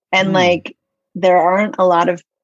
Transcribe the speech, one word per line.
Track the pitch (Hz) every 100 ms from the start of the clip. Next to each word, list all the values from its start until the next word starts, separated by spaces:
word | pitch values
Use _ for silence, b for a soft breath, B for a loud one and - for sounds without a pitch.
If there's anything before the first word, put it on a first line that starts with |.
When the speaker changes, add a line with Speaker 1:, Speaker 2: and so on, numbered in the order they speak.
| _
Speaker 1:
And, | 190 190
Speaker 2:
Hmm. |
Speaker 1:
like, | 185 175 175 - - _ _ _ 180
there | 185 180
aren't | 170 190 214 -
a | 185
lot | 170 175
of | 175 _ _